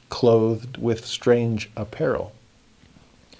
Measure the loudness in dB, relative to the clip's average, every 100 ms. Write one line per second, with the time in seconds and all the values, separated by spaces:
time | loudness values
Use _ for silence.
0 | -14 2 4 6 4 -2 -6 -4 -2 -2
1 | -6 -2 2 2 2 -4 -6 -10 -10 -4
2 | -4 -4 -6 -16 _ _ _ _ _ _
3 | _ _ _ -20